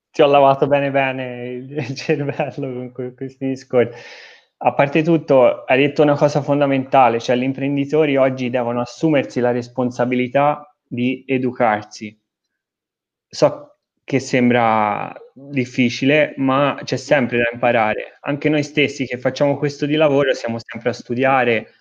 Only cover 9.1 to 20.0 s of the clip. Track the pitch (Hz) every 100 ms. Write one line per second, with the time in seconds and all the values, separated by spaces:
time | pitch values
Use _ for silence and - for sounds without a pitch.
9.1 | 147 123 - 123 123 120 - 127 123 123
10.1 | 123 123 139 147 147 - _ _ 120 123
11.1 | 131 - 131 127 120 120 107 104 - 107
12.1 | - _ _ _ _ _ _ _ _ _
13.1 | _ _ - 147 - - _ _ _ -
14.1 | 131 - 131 123 120 113 110 107 104 -
15.1 | - - - 139 143 123 - 123 120 135
16.1 | 151 147 - 135 131 143 - - 123 -
17.1 | 147 120 120 120 123 123 120 107 107 -
18.1 | - - 143 147 151 143 - 139 - 123
19.1 | 123 131 127 143 139 147 143 143 151